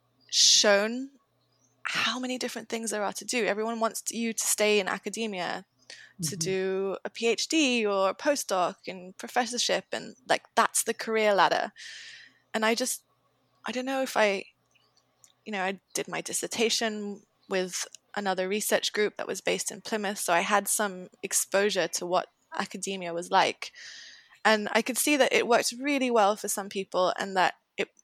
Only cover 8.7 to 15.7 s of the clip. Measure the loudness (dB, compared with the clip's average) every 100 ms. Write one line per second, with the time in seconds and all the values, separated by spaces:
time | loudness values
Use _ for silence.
8.7 | -2 -12 -12 -14 -14 -4 -2 0 -2 0
9.7 | 0 -2 -8 -8 -12 0 0 2 2 2
10.7 | 2 -2 -4 -2 2 4 6 6 4 0
11.7 | -8 -16 -16 -18 -20 -20 _ _ 0 2
12.7 | 2 0 -6 _ _ _ _ _ _ -8
13.7 | -6 -4 -2 0 2 2 2 -6 _ _
14.7 | _ _ _ _ _ -20 _ -8 -2 -2